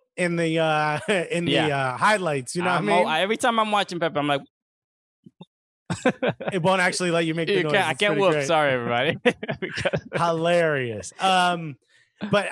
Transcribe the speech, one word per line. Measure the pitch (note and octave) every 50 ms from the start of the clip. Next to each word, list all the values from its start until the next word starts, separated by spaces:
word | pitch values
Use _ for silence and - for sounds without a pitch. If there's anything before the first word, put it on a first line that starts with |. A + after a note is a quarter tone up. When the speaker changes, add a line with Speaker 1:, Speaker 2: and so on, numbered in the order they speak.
| _ _ _
Speaker 1:
in | - F3+ F3 E3+
the, | E3+ E3+ D#3+ D#3+ E3
uh, | D#3+ D#3+ D#3 D3+ D3+ D3+ D3+ D3 - -
<laughs> | G#3+ F3+ E3 -
in | D#3+ F3 E3+
the, | D#3 C#3+
Speaker 2:
Yeah. | C3+ - D3+ C#3+ C#3 C3+ C3 B2+
Speaker 1:
uh, | A#2
highlights. | - G3+ G#3+ G3+ F#3 E3 D3 C#3 B2 - -
You | E3+ F3
know | F3+
Speaker 2:
I'm | F3+ E3+ D#3
Speaker 1:
what | - F3
I | F3
mean? | F3+ -
Speaker 2:
al-, | D#3 D#3+ F3+
every | G3 A3 A3
time | - B3 A3+ A3+
I'm | G#3+ G#3+
watching | G#3 G3+ F#3+ - F#3 E3+
Pepe, | E3+ D#3+ - D3
I'm | C#3+ D3
like, | C#3+ C#3 - - _ _ _ _ _ _ _ _ _ _ _ _ _ _ _ - - _ - - _ _ _ _ _ _ _ -
<laughs> | E3 - - B3+ - - - A#3+ - - - -
Speaker 1:
It | - F#3
won't | D#3 F#3+ F#3 F#3+
actually | F3+ F3+ E3+ - F3+ F3
let | E3 E3+ E3+
you | D#3+ D#3
make | E3+ E3 D#3+
the | G3+
Speaker 2:
You | F#3 E3+
Speaker 1:
noise. | D3+ D3+
Speaker 2:
can't, | G3+ F#3 D#3+
I |
Speaker 1:
It's | D3+ -
Speaker 2:
can't | G#3 G#3
Speaker 1:
pretty | G#3 G3+
Speaker 2:
whoop. | G3 F3+ D#3
Speaker 1:
great. | D3+ C#3 C#3
Speaker 2:
Sorry, | E3+ D#3 D3+ C#3+ C3
everybody. | B2 A#2 A#2+ A#2+ A#2+ C3+ D#3 E3 - -
<laughs> | B3 E3 - - - - -
Because | - - - - - - - - - - -
Speaker 1:
Hilarious. | - E3+ E3+ E3 D#3+ E3 E3+ F3 F3 E3 D#3+ D3+ C#3 B2+ A#2+ A2+ G2+ F2+ - - -
Um, | F#3 F#3+ F#3+ F#3 F3+ F3+ F3 F3 E3 D#3 C3 - _ _ _ _ _ _ _ _ G#3 G#3
but | G3+ G#3 F#3 F3+